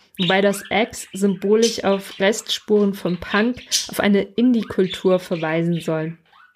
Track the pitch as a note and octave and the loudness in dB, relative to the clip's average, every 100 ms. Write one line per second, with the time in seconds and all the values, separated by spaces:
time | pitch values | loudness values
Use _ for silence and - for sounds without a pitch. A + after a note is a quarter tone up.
0 | _ - F3+ F#3+ G3+ G3 - F#3+ A#3 - | _ -4 0 2 2 0 -2 -2 -2 -6
1 | - G3 G3+ F#3+ G3 A3 A3+ A3 F#3+ G3 | -12 -2 0 0 2 4 2 0 0 -2
2 | - - F#3+ A3 - - - G#3 G3+ G3 | -4 -2 0 0 -4 -8 0 2 2 0
3 | F3 F3 - G3+ A#3 B3 - - - - | -4 -4 -2 0 0 -2 -4 -6 -4 -2
4 | G#3 G3 G3 - B3+ A#3 - - F#3 - | 2 2 2 2 2 2 0 -2 -2 0
5 | F#3+ F#3 - E3+ D#3 D#3+ E3+ E3+ E3 D#3+ | 0 0 0 -4 -2 0 0 -2 -2 -4
6 | D#3+ E3 _ _ _ | -6 -10 _ _ _